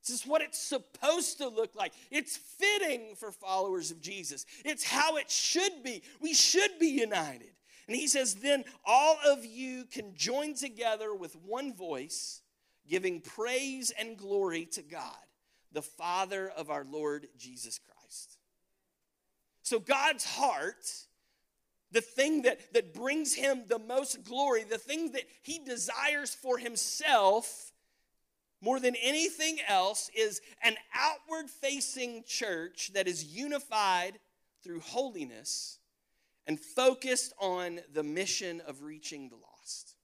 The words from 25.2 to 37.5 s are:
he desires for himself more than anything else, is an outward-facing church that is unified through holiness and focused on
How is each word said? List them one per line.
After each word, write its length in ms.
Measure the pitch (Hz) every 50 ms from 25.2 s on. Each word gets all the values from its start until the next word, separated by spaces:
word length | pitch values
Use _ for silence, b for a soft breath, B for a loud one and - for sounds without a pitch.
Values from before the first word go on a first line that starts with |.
| 220 B B B
he 200 | B - 311 339
desires 720 | 285 269 247 226 - - 233 247 269 294 294 294 285 - -
for 240 | - - 262 247 240
himself 1120 | 247 240 190 - - - - - 294 311 277 226 202 190 202 220 233 - - - - - _ _ _ _ _ _ _ _ _ _ _ _ _ _ _ _ _ _
more 200 | 185 214 254 262
than 160 | 247 247 247
anything 600 | 233 226 254 285 311 330 330 330 - 311 320 320 302 247 202
else, 420 | 202 190 180 196 214 - - - -
is 240 | 220 220 214 208 - B B B B -
an 120 | 233 220 - - _ 220
outward-facing 1300 | 240 269 302 311 285 - 320 320 320 311 262 - - - 269 285 277 - - - 262 254 240 233 226 226
church 640 | - - - 240 214 180 165 165 180 - - - - 190
that 120 | 196 190
is 160 | 180 180 156 156
unified 960 | 147 151 202 269 294 294 285 277 - 220 214 208 196 185 180 175 190 214 220 _ _ _ _ _ _ _ _ _
through 180 | 185 170 165
holiness 1000 | 160 - - 240 269 269 220 180 147 123 117 107 127 - - - - - - - _ _ _ _ _ _ _ _ _ _ _ _ _
and 120 | - 156 147
focused 760 | - - - - 254 262 262 262 - 262 254 247 - - - -
on 420 | 196 190